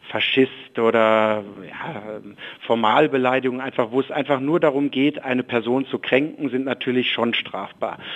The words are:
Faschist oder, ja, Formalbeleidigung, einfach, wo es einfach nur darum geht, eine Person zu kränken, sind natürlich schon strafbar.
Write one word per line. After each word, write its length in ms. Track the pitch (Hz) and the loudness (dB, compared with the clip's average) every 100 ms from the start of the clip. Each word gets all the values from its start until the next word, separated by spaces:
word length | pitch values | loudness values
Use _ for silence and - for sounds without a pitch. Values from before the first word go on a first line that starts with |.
| - | -6
Faschist 680 | 92 - 135 131 - - - | -4 -2 2 2 0 -14 0
oder, 640 | 113 113 110 110 107 107 101 101 95 | 2 4 6 6 4 0 -4 -14 -16
ja, 540 | - - - 107 107 104 101 - - | -12 -10 -10 -12 -14 -14 -18 -18 -16
Formalbeleidigung, 960 | - 117 110 123 151 135 127 131 131 127 | -2 2 4 4 4 4 2 2 0 -4
einfach, 320 | 135 - 117 | -6 -2 0
wo 80 | 123 | 0
es 120 | 131 | -2
einfach 280 | 151 139 139 | -2 0 0
nur 200 | 135 170 | 2 2
darum 320 | 165 135 143 | 2 2 -2
geht, 320 | 127 139 147 | 2 0 0
eine 200 | 135 127 | -2 -2
Person 420 | 127 120 113 127 131 | 0 -2 0 -2 -2
zu 100 | - | -6
kränken, 520 | - 131 151 - 139 | 0 0 0 -4 -4
sind 160 | 123 135 | -4 -4
natürlich 460 | 123 - 127 120 | -4 -2 0 0
schon 220 | - 117 | 0 0
strafbar. 640 | 113 - 98 101 - 107 - - | -2 -6 -10 -10 -6 -6 -6 -12